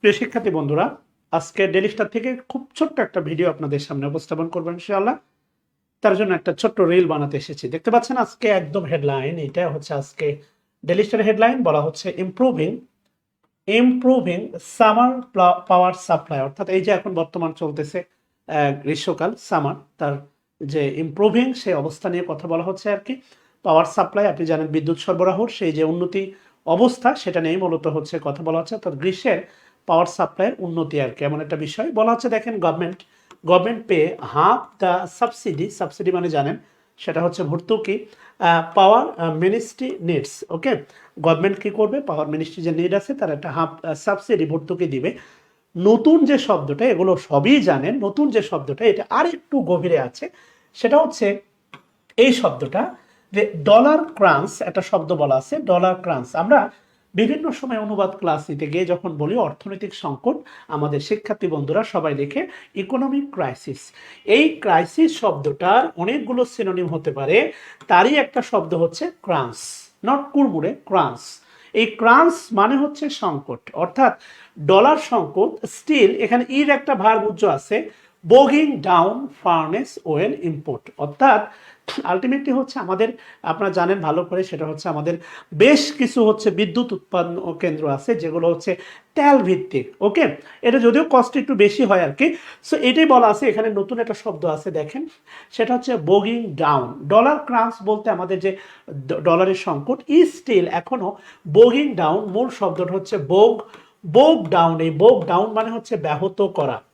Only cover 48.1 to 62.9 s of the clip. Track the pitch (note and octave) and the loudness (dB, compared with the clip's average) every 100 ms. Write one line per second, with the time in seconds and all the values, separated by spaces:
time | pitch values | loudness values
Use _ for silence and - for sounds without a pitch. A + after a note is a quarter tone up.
48.1 | G3+ D4 A3 G3+ E3 C#3 C#3 A3+ G3+ - | -2 0 0 -2 -6 -8 -2 0 0 -2
49.1 | A#3 E4+ D#4+ _ C#4 - F3+ F3 D#3+ B2+ | -2 -2 -4 _ -4 0 -2 0 0 -2
50.1 | - - _ _ _ _ - A#3+ C#4+ D#4+ | -8 -16 _ _ _ _ -4 2 4 2
51.1 | - G3+ G3+ _ _ _ - _ _ _ | 0 -2 -2 _ _ _ -20 _ _ _
52.1 | - B3+ A#3+ E3+ C3 C#3 F#3+ D#4+ - _ | 4 4 4 0 -2 -6 -4 -4 -8 _
53.1 | _ _ G3 G#3 E3+ C#3+ G#3+ C4+ D#4 D#4 | _ _ -2 -2 -2 6 6 8 4 0
54.1 | - G3 C#3+ - - F3+ F#3 F3+ F#3 D#3 | 2 4 4 0 -6 -6 -4 -2 -2 -2
55.1 | E3+ D3 C3 - D4+ C4 F3+ F#3 F#3 F#3 | -2 0 0 -2 -8 0 2 2 0 -4
56.1 | C#3+ B2 D#3+ F#3 C#4 - - _ _ _ | -6 -4 -6 4 4 4 -8 _ _ _
57.1 | F3+ A#3 D4+ D#4 - C4+ A3+ G#3+ G#3 G3 | -2 0 0 -4 -8 -6 -6 -6 -2 -2
58.1 | C#4+ F3 D3+ D3 C#3+ D3+ D#3+ F3+ F3 F#3 | -2 -4 -4 -4 -8 -4 -4 -2 -2 -4
59.1 | D3+ D3+ A3+ F3 - G3+ F#3+ G3 - E3+ | -6 -4 -2 -2 -4 -14 -12 -12 -10 -8
60.1 | C3+ A#3 D4+ - - _ D3+ D3 D3 - | -4 -4 -4 -8 -20 _ -4 -4 -4 -4
61.1 | G#3+ - G#3 F#3 D3+ C#3 E3 A3 F#3+ D#3 | -6 -4 -6 -4 -4 -2 -2 -2 -4 -4
62.1 | C#3 C#3+ C4 F#4 - - - F#3+ | -4 -4 -6 -8 -12 -16 -10 -6